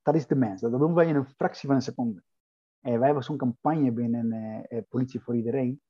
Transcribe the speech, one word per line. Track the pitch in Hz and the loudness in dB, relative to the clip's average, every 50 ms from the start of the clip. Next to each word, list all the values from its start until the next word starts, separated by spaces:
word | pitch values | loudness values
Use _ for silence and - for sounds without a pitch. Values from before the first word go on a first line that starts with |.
dat | _ - 147 | _ 2 2
is | 165 139 - | 2 2 2
de | 156 | 2
mens. | 135 127 107 95 95 | 2 2 2 0 -2
Dat, | - 117 | -2 -2
dat | 120 127 | 2 2
doen | 147 160 170 | 2 4 4
wij | 170 170 165 | 4 4 4
in | 156 | 4
een | 143 131 | 0 0
fractie | - - _ - 180 - - - 139 | -2 -6 _ -4 -4 -4 -4 -2 0
van | 139 | 0
een | 131 | 0
seconde. | 127 - - - 123 117 107 - _ _ _ _ _ _ _ _ _ _ _ _ | 0 -2 -6 -4 -4 -4 -4 -8 _ _ _ _ _ _ _ _ _ _ _ _
En | _ 127 120 117 | _ -2 0 2
wij | 123 | 4
hebben | 139 147 147 127 | 4 2 2 0
zo'n | - 156 135 | -4 -6 -2
campagne | 139 123 113 - _ 147 160 156 143 127 | -2 -2 -2 -2 _ -2 2 2 2 2
binnen, | 117 117 120 117 117 120 117 113 | 2 0 -2 -2 -2 -2 -2 -2
eh, | 113 110 110 110 110 107 - - 120 117 | -4 -4 -6 -8 -10 -10 -12 -8 -8 -8
eh, | 107 - | -8 -6
Politie | - 120 131 127 - 123 | -4 -4 -4 -2 -4 -10
voor | - - 120 | -6 -4 -4
Iedereen. | 117 110 117 117 135 131 123 131 143 _ | -2 -2 -2 -2 0 -2 -2 -4 -6 _